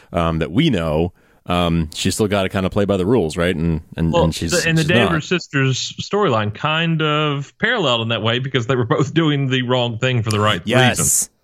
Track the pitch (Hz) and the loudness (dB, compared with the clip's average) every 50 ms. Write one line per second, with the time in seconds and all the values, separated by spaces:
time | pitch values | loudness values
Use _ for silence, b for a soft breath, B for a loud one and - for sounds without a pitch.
0 | B B - 87 85 82 80 80 80 69 80 113 165 165 123 90 82 80 76 78 | B B -2 -2 0 0 0 0 -2 -2 0 2 2 2 2 0 0 0 0 0
1 | 85 87 b b b b b b b - 87 87 87 85 82 82 82 82 - - | 0 -2 b b b b b b b -4 -2 0 0 2 2 0 -2 -2 -4 -4
2 | - 95 - - 113 101 101 101 95 95 - 101 95 90 - 104 101 95 101 95 | -4 -2 0 0 0 0 0 0 -2 -2 -2 -2 -2 -2 0 0 0 0 0 0
3 | 90 92 127 120 90 80 78 87 85 90 92 73 80 85 82 78 - - - - | 0 2 2 2 2 0 -2 -2 0 0 0 0 0 0 0 -2 -4 -8 -6 -2
4 | 82 82 80 85 82 82 78 - 85 85 170 175 151 165 165 160 160 147 175 185 | 0 0 2 2 2 2 0 -2 -2 0 0 0 2 2 2 2 2 2 4 4
5 | 196 190 170 156 147 - 190 170 - - - 139 135 131 131 - - - - - | 2 2 0 -2 -2 -2 -4 -4 -4 -2 -2 0 2 2 0 -2 -4 -8 -8 -10
6 | - - - 202 208 175 120 110 104 104 107 - - 147 156 160 165 165 165 156 | -8 -4 -2 0 2 2 2 2 0 -2 -4 -4 -2 -2 0 0 0 0 0 0
7 | 156 151 151 151 156 151 143 139 143 - - - - 220 247 240 180 135 120 117 | 0 0 0 0 0 0 -2 -4 -6 -8 -6 -4 -2 0 0 0 2 2 2 0
8 | 110 113 117 110 104 117 117 123 131 135 - 131 113 110 139 123 123 113 151 - | 0 -2 -2 -2 0 0 0 -2 -2 -2 -2 -2 0 0 0 0 0 2 0 0
9 | 147 - - 160 165 151 147 139 139 131 127 131 127 120 127 127 120 120 113 110 | 0 0 0 0 2 2 2 0 0 0 -2 -2 0 0 0 0 0 -2 -2 -2
10 | - 131 127 120 104 113 107 104 104 107 104 87 - 101 117 127 131 123 - - | -2 0 0 0 0 0 0 0 2 2 0 0 -2 0 2 4 4 4 2 0
11 | 80 71 - - - - _ _ | 0 0 0 -2 -4 -6 _ _